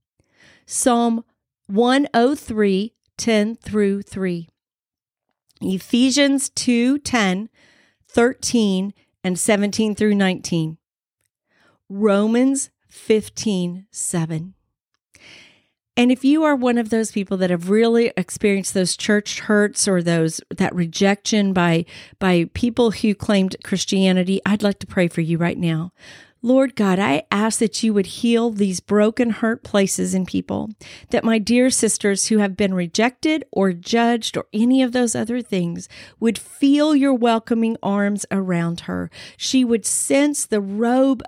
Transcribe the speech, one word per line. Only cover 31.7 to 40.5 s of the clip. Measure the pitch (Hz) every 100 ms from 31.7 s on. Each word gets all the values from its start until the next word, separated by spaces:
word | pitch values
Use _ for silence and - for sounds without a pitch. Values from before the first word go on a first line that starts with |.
sisters | 247 220 - 208 196 -
who | 214
have | 202 185
been | 202
rejected | 185 170 - 233 - 311 311 -
or | - 196
judged | 170 180 233 233 240 - -
or | -
any | 214 240 262
of | 254
those | 247 240
other | 247 220 247
things | 233 190 170 175 - - - -
would | 226 214
feel | - - 277 285 302 294
your | 277
welcoming | 254 240 226 - 226 226 226
arms | - 202 202 202 -
around | 196 185 170 170 170
her. | - 180 175 - - -
She | - 262
would | 247 233 -
sense | - - 277 294 285
the | -